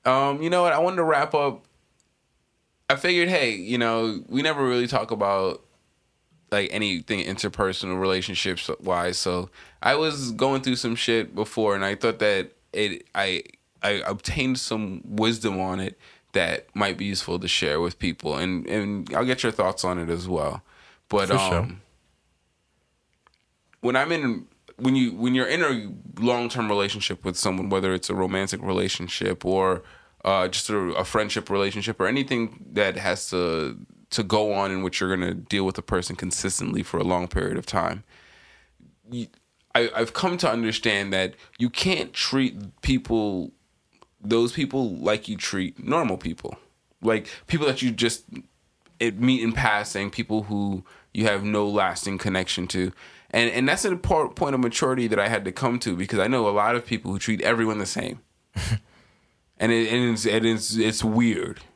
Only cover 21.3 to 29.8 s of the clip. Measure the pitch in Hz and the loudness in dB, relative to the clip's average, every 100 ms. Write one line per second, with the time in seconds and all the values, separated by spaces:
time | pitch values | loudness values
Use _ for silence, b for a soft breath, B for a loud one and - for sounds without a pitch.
21.3 | 95 95 87 - 92 - _ _ _ _ | 2 4 2 0 -6 -20 _ _ _ _
22.3 | _ _ _ _ _ _ _ _ _ _ | _ _ _ _ _ _ _ _ _ _
23.3 | _ _ _ _ _ 120 127 151 165 135 | _ _ _ _ _ 2 2 2 0 0
24.3 | 110 - _ - - 131 131 120 98 120 | -2 -8 _ -20 -2 2 4 2 2 2
25.3 | 127 110 160 156 120 104 - - - 117 | 2 2 2 2 0 -4 -12 -14 0 2
26.3 | 120 117 123 110 101 98 104 - 95 98 | 2 0 -2 0 2 0 -2 -4 -4 -4
27.3 | 85 101 92 95 98 95 92 - 95 95 | -2 -2 0 0 2 2 0 -2 -2 0
28.3 | 95 98 92 98 92 95 - 90 - 98 | 0 -2 -4 -2 0 0 -2 -6 -2 -2
29.3 | 90 90 95 95 90 | -2 0 2 2 0